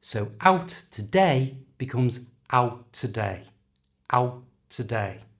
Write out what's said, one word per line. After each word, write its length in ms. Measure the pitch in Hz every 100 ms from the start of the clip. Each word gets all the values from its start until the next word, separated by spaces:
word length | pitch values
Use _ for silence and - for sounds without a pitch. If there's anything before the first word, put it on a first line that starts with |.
So 300 | - 113 104 -
out 280 | 185 185 175 - -
today 680 | - 104 185 190 135 131 - - _
becomes 540 | 131 123 123 117 - _ _
out 420 | 127 123 107 -
today. 520 | - 123 107 104 92 - _ _ _ _ _ _
Out 320 | 123 123 123 - _ _
today. 520 | - 107 113 101 95 - _